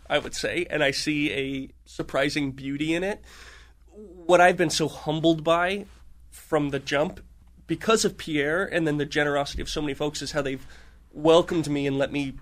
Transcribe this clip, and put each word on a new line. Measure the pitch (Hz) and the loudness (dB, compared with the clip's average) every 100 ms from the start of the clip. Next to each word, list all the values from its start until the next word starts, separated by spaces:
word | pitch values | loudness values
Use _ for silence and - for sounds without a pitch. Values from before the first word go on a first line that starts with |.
| - | -4
I | 147 | -4
would | - - | -2 -6
say. | - 143 175 | -4 -4 -4
And | 151 | 0
I | 143 | 0
see | 139 - 147 147 | 0 -2 -2 -2
a | 104 135 135 135 - - | -2 -6 -6 -10 -16 -20
surprising | - - 135 147 151 139 | -12 -6 0 0 0 -4
beauty | 135 135 143 156 | -6 -8 -4 -2
in | 165 | -2
it. | 190 214 - - - - - - - | -2 -6 -12 -20 -20 -20 -20 -20 -20
What | - - - 165 175 | -20 -20 -14 4 8
I've | 180 180 | 8 6
been | 165 | 2
so | - 151 | 2 -2
humbled | - - 156 160 160 | -2 -4 2 4 4
by | 160 165 175 202 202 - - - - | 4 2 2 -2 -8 -16 -20 -20 -20
from | - - 160 147 | -20 -2 0 0
the | 139 | -2
jump, | 139 143 165 - - - - - - | -2 0 0 -4 -18 -20 -20 -20 -8
because | 160 - 220 208 | -4 2 2 2
of | - | -2
Pierre | - 147 143 165 | -4 -2 0 -2
and | 196 170 160 | -2 0 0
then | 147 | 0
the | 143 | 0
generosity | 151 147 143 143 143 | 0 2 0 -2 -6
of | - | -6
so | - | -4
many | 151 139 | -4 -4
folks, | 151 147 | -4 -6
is | 139 | -6
how | 151 | -4
they've | 135 135 - - - - - | -4 -6 -10 -20 -20 -20 -20
welcomed | - 151 165 175 175 143 | -2 6 6 6 0 -2
me | 147 139 | -2 -2
and | 135 | 0
let | 135 | -2
me | 143 139 135 | -2 -6 -8